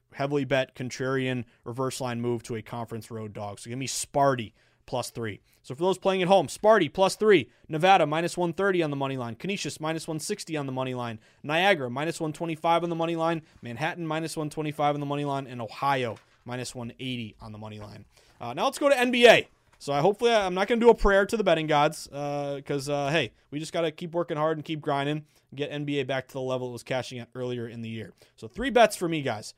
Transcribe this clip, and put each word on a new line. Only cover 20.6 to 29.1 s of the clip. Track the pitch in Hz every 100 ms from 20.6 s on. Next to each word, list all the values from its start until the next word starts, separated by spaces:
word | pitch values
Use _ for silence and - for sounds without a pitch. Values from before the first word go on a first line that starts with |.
| 202
gonna | 233
do | 233
a |
prayer | 220 208 196 202
to | 226
the |
betting | 190 160 156
gods, | 147 151 165 -
uh, | 143 143 143 143 139
'cause, | 123 143 135
uh, | 143 139
hey, | 165 117 - _
we | 143
just | 156
gotta | 170 165
keep | 156 175
working | 170 165 151
hard | 160 156
and |
keep | 143 156
grinding | 151 139 143 151 151 _ _
and | 139
get | 143
N | 147
B | 147 143
A |
back | 131 135 -
to |
the | 135
level | 131 127 127
it |
was | 120
cashing | - 131 - 127
at | 113
earlier | 127 123 123 113
in | 117
the | 113
year. | 113 101 - - _
So | 110
three | - 269
bets | 233 220 -
for |
me, | 170